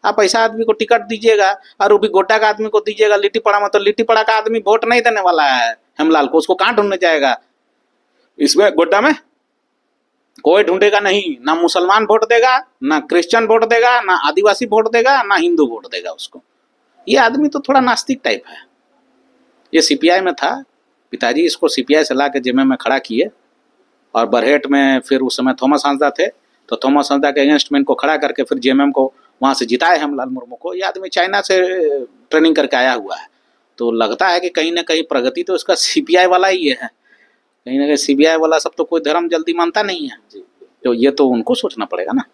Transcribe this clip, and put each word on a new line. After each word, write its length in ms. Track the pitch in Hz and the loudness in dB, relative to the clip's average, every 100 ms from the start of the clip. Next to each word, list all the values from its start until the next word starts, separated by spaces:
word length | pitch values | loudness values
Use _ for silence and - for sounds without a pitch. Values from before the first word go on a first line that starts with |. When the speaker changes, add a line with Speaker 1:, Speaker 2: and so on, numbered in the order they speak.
Speaker 1:
आप 160 | 208 208 | -2 0
ऐसा 180 | 196 233 | 2 2
आदमी 240 | 226 220 | 0 -2
को 80 | 226 | -2
टिकट 280 | - 220 233 | -2 2 0
दीजिएगा 460 | 220 220 226 214 190 202 - _ | 0 -2 2 2 2 0 -10 _
और 100 | 202 | 2
वो 40 | 208 | 4
भी 80 | 208 | 4
गोड्डा 280 | 180 185 220 | 0 2 2
का 100 | 214 | 2
आदमी 200 | 208 220 | 0 -2
को 100 | 214 | -2
दीजिएगा 360 | 214 202 214 202 | -2 0 2 2
लिट्टी 240 | 202 220 | 0 -2
पड़ा 200 | 214 208 | 0 0
में, 100 | 202 | 0
तो 100 | 202 | 0
लिट्टी 240 | 202 208 | 0 -2
पड़ा 180 | 226 226 | 0 2
का 100 | 214 | 2
आदमी 260 | 220 214 226 | 0 0 -4
वोट 260 | 202 226 226 | 0 0 2
नहीं 160 | 240 | 0
देने 200 | 240 220 | 0 0
वाला 220 | 185 165 143 | 0 2 2
है 260 | 127 117 113 _ _ | 2 -2 -4 _ _
हेमलाल 280 | 156 156 139 | 0 2 2
को, 100 | 160 | 0
उसको 180 | 156 180 | 0 0
कहाँ 200 | 196 214 | 0 0
ढूंढने 220 | 202 190 | -2 0
जाएगा? 380 | 180 156 139 117 _ _ _ _ _ _ _ _ _ - | 0 2 0 -2 _ _ _ _ _ _ _ _ _ -4
इसमें 300 | 143 127 202 | 0 2 2
गोड्डा 280 | 156 165 - | 2 0 2
में 120 | 285 302 _ _ _ _ _ _ _ _ _ _ _ _ | 2 -2 _ _ _ _ _ _ _ _ _ _ _ _
कोई 200 | - 185 | 2 2
ढूंढेगा 360 | 190 185 208 202 | 2 2 2 2
नहीं, 360 | 202 202 185 131 | 0 -2 -2 -6
ना 140 | 127 165 | -4 0
मुसलमान 480 | 170 185 180 208 | 0 0 2 2
वोट 200 | 220 226 226 | 2 0 2
देगा, 320 | 233 247 254 - _ | 2 2 0 -4 _
ना 160 | - 156 | -2 -2
क्रिश्चियन 440 | - 175 170 226 220 | 0 -2 2 0 2
वोट 200 | 226 226 | 2 2
देगा, 340 | 233 240 247 | 2 4 2
ना 140 | 202 180 | 0 0
आदिवासी 420 | 147 - 202 202 233 | 0 2 2 0 0
वोट 240 | 208 220 | 0 0
देगा, 280 | 233 247 277 | 0 2 0
ना 120 | 208 196 | 2 0
हिंदू 280 | 170 170 139 | 0 2 0
वोट 200 | 113 - | -2 -12
देगा 240 | 92 87 | -12 -10
उसको। 300 | 80 - - _ _ _ _ _ _ - | -14 -16 -20 _ _ _ _ _ _ -2
ये 100 | 254 | 2
आदमी 320 | 233 277 302 | 2 0 -2
तो 100 | 294 | -4
थोड़ा 200 | 277 269 | 0 0
नास्तिक 400 | 247 226 - 262 | 2 -2 -4 -6
type 200 | - 104 - | -4 -6 -8
है। 180 | - - _ _ _ _ _ _ _ _ _ _ | -20 -20 _ _ _ _ _ _ _ _ _ _
ये 80 | 160 | 0
सीपीआई 400 | 151 143 160 180 | 2 2 2 2
में 120 | 190 - | 0 -2
था, 280 | 143 240 269 _ _ _ _ | -4 -4 -10 _ _ _ _
पिताजी 280 | 123 120 131 | -6 -2 0
इसको 240 | 170 - 160 | -2 0 -2
सीपीआई 340 | - 131 151 | -2 0 0
से 100 | 156 | 0
ला 140 | 131 143 | 0 -2
के 120 | 139 | -2
जेएमएम 300 | 127 127 135 | -2 0 0
में 80 | 127 | 0
खड़ा 200 | 117 131 | -2 -2
किए 300 | - 113 190 _ _ _ _ _ _ _ _ 117 | -2 -4 -4 _ _ _ _ _ _ _ _ -2
और 120 | 117 | 0
बरहेट 400 | 120 117 143 139 | 0 2 0 2
में 320 | 139 139 131 | 0 2 0
फिर 220 | - 135 | 0 -2
उस 160 | 127 - | -2 -2
समय 160 | 127 127 | -2 -2
थॉमस 220 | 131 147 143 | 0 0 0
हांसदा 240 | 139 143 | 0 -2
थे, 160 | 139 190 | 0 -4
तो 480 | - _ _ _ 117 | -6 _ _ _ -4
थॉमस 340 | 131 143 139 | 0 0 0
हांसदा 200 | 139 143 | 0 0
के 140 | 143 139 | 0 2
against 260 | 151 - | 2 0
में 80 | 143 | -2
इनको 160 | 139 131 | 0 -2
खड़ा 220 | 143 156 | 0 -2
करके 260 | 139 - | -2 -4
फिर 160 | 127 139 | -4 -2
जेएमएम 320 | 123 135 143 | 0 0 0
को 200 | 139 131 _ _ _ | 0 -2 _ _ _
वहाँ 120 | 131 | -2
से 120 | 131 117 | -2 -2
जिताए 320 | 123 165 170 | 0 2 0
हेमलाल 300 | 147 139 131 | -2 -6 -8
मुर्मू 260 | 127 120 123 | -10 -12 -14
को। 180 | 170 | -12
ये 80 | 180 | -8
आदमी 260 | 190 190 190 | -8 -8 -8
चाइना 320 | - 180 202 | -4 -2 -2
से 160 | 196 190 180 185 156 143 123 _ _ | 0 0 0 0 -2 -2 -6 _ _
ट्रेनिंग 240 | 156 160 156 | 2 4 2
करके 220 | 135 127 | 0 0
आया 160 | 127 | 0
हुआ 220 | 123 95 82 | 0 -6 -12
है, 120 | - _ _ _ _ _ | -14 _ _ _ _ _
तो 140 | 120 | -4
लगता 340 | 117 110 113 185 | 0 -2 0 0
है 120 | 175 | 0
कि 100 | 175 | -2
कहीं 220 | 170 160 | -4 -4
ना 100 | 170 | -4
कहीं 200 | 170 160 160 | -2 -4 -2
प्रगति 380 | 135 123 170 | -2 -2 -4
तो 120 | 175 180 | -4 -6
इसका 200 | - 175 | -2 -2
सीपीआई 500 | - - 143 180 180 | 0 -2 2 2 4
वाला 200 | 180 190 | 2 2
ही 200 | 190 151 | 0 -2
है। 80 | 127 | -4
कहीं 1000 | 127 _ _ _ _ _ _ _ - 131 | -8 _ _ _ _ _ _ _ -6 -4
ना 60 | 143 | 0
कहीं 100 | 143 | 0
सीपीआई 400 | - 139 151 160 | 0 2 2 2
वाला 200 | 160 156 | 0 0
सब 120 | 151 - | -2 -6
तो 60 | 156 | -4
कोई 160 | 165 | -2
धर्म 260 | 147 165 170 | -2 -2 -2
जल्दी 240 | 165 160 | -4 -4
मानता 300 | 170 170 190 | -2 -2 -2
नहीं 240 | 208 180 143 | -4 -6 -10
है, 100 | 107 _ | -14 _
Speaker 2:
जी। 120 | - - _ - _ | -20 -20 _ -20 _
Speaker 1:
तो 100 | 127 120 | -4 2
ये 160 | 131 | 0
तो 160 | 135 139 | 2 2
उनको 280 | 120 113 254 | 2 -2 -4
सोचना 300 | 196 - 104 | -4 -6 -8
पड़ेगा 280 | 90 90 | -6 -4
ना। 100 | 180 - | -6 -6